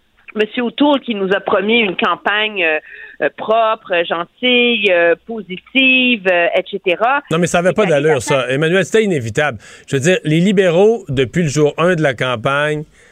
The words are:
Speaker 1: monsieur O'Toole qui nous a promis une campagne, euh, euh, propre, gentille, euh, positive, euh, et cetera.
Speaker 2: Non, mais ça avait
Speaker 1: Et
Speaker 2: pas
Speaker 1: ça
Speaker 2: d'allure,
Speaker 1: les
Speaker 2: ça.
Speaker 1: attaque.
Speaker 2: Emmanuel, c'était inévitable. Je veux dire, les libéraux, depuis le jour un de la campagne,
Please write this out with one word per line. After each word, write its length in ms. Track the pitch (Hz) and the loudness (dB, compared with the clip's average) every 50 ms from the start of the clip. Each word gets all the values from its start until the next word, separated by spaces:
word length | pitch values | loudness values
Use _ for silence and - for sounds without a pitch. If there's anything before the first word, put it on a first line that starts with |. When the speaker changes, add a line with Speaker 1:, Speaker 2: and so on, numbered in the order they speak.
| _ _ _ _ _ - - | _ _ _ _ _ -12 -4
Speaker 1:
monsieur 280 | 214 214 214 - 247 240 | -4 -4 -4 -2 -4 -4
O'Toole 380 | 226 233 - 285 294 285 262 | -4 -2 0 2 2 2 0
qui 140 | - - 226 | -2 -4 -6
nous 160 | 202 196 185 196 | -4 -2 -2 -2
a 60 | 190 | -2
promis 400 | - - - 196 190 214 226 240 | 0 0 0 0 0 2 2 2
une 160 | 220 196 170 | 2 0 -2
campagne, 680 | - 233 185 175 - - 220 202 208 214 214 214 190 170 | -2 -2 -2 -2 -2 -4 -4 -2 -2 -2 -4 -4 -2 -2
euh, 160 | 160 156 156 - - - - - - - _ - | 0 0 -2 -4 -10 -18 -20 -20 -20 -8 _ -4
euh, 60 | 143 - | -4 -4
propre, 680 | - - 208 220 226 226 220 220 220 - - 185 170 175 170 | -6 -4 -2 0 2 2 0 -2 -4 -6 -4 -2 -2 -2 -2
gentille, 840 | 185 165 175 - _ _ 240 247 247 240 240 240 240 220 202 196 | -4 -6 -6 -10 _ _ -2 0 2 2 2 2 0 0 0 2
euh, 260 | 180 175 170 170 165 - _ | 2 4 4 2 2 0 _
positive, 1000 | - 233 220 185 175 185 175 - - - 262 269 262 262 254 254 247 247 208 180 190 | -10 -12 -12 -10 -12 -14 -14 -14 -6 -2 0 2 2 2 2 2 0 0 0 0 0
euh, 160 | 180 175 170 160 - | 2 2 2 2 0
et 100 | 180 175 - | -2 -4 -4
cetera. 520 | - 185 - 185 170 - 214 247 277 285 - - | -8 -6 -2 -2 -2 0 0 0 0 -2 -2 -2
Speaker 2:
Non, 80 | 156 165 | -2 -2
mais 80 | 175 | 0
ça 120 | 156 - 175 | 0 0 0
avait 120 | 170 185 | 0 0
Speaker 1:
Et 40 | 165 | 0
Speaker 2:
pas 80 | 208 214 | 2 0
Speaker 1:
ça 40 | 185 | 2
Speaker 2:
d'allure, 240 | 156 143 143 160 151 | 2 2 2 2 0
Speaker 1:
les 60 | 131 | 0
Speaker 2:
ça. 200 | - - 143 135 | 0 0 0 0
Speaker 1:
attaque. 120 | 123 123 131 | 0 0 -2
Speaker 2:
Emmanuel, 320 | 139 160 160 - 196 170 | 0 0 0 2 0 0
c'était 200 | - - 220 226 | 2 0 0 2
inévitable. 540 | 202 175 139 113 117 104 147 151 147 120 101 - - - - - - | 2 0 -2 -4 -4 -2 -2 -2 -2 -4 -6 -14 -20 -20 -20 -10 -4
Je 80 | 139 | -4
veux 60 | 135 120 | -2 0
dire, 160 | 175 185 - - | 0 0 0 0
les 160 | 151 151 165 | 0 0 2
libéraux, 640 | 175 208 202 196 190 180 160 175 202 220 233 226 - - | 2 2 2 2 2 4 4 4 4 4 2 2 -2 -4
depuis 340 | 135 127 135 - - 170 180 | -2 -2 -2 -2 -2 -2 -2
le 60 | 147 | 0
jour 260 | 120 151 147 143 147 - | 0 2 2 2 2 0
un 160 | 160 180 185 | 0 0 2
de 80 | 160 156 | 2 0
la 120 | 139 127 | -2 0
campagne, 720 | - 135 127 123 113 110 139 139 143 147 151 151 151 151 - _ _ _ - | -2 -2 -4 -4 -4 -2 -2 -2 0 0 -2 -2 -4 -8 -12 _ _ _ -20